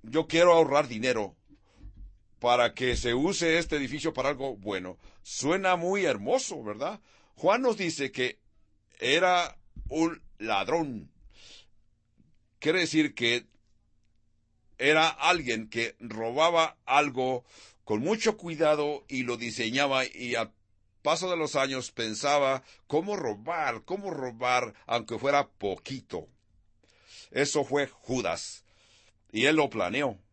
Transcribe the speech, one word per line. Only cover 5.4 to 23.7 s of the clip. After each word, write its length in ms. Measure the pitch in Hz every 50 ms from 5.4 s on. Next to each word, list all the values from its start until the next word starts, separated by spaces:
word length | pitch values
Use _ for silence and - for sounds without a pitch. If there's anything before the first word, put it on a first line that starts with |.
| 127 143 170 196 190 185 180
muy 300 | 175 170 180 196 202 190
hermoso, 580 | 156 127 101 101 123 226 262 254 - 185 147 120
¿verdad? 380 | 104 104 107 135 170 214 - _ _ _ _ _ _ _
Juan 260 | - - 175 208 247
nos 160 | 262 247 220
dice 340 | - 190 165 156 - 139 135
que 280 | - 131 127 123 - _ _ _ _ _ _ _ _ _ _ _ _ -
era 580 | - 123 139 165 185 180 180 175 175 143 - - _ - _ - - -
un 320 | 139 156 165 170 165 - - - -
ladrón. 760 | - 104 113 107 98 98 110 143 170 160 143 120 104 80 - _ _ - - _ - - - - - - _ _ _ _ _ _ _ _ _ _ _ _ _ _ _ _ _ _ _
Quiere 200 | - 143 165 185
decir 320 | 170 139 - 160 151 143 -
que 320 | - 123 117 120 123 - _ _ _ _ _ _ _ _ _ _ _ _ _ _ _ _ _ _ _ _ _ _ _ _ _ -
era 320 | _ 127 139 156 156 160 160
alguien 600 | - - 139 160 180 170 143 123 117 110 113 107
que 260 | - 117 117 113 - _
robaba 800 | 117 117 107 110 113 117 120 143 160 170 175 165 165 147 - _ _
algo 580 | - 131 143 147 143 127 127 127 131 131 123 _ _ - - - - _ _ _ -
con 120 | 107 107
mucho 360 | 127 170 220 220 214 226 208
cuidado 680 | 214 175 170 165 147 160 151 151 147 147 147 151 139 -
y 160 | - 135 131 127
lo 120 | 120 120
diseñaba, 680 | 113 120 117 107 - 117 113 117 135 143 139 135 131 131
y 300 | - - 90 120 120 120
al 180 | 117 113 - _ _ _ _ _ _ _ _ _ _
paso 260 | _ 143 160 160 180
de 80 | 185 180
los 200 | 170 156 143 -
años 360 | 143 135 135 135 131 120 -
pensaba 680 | _ - 117 110 107 104 - 143 143 147 143 135 135 127 _ - - _ _
cómo 300 | _ 143 156 175 202 208
robar, 680 | 190 160 117 107 104 110 151 175 165 151 135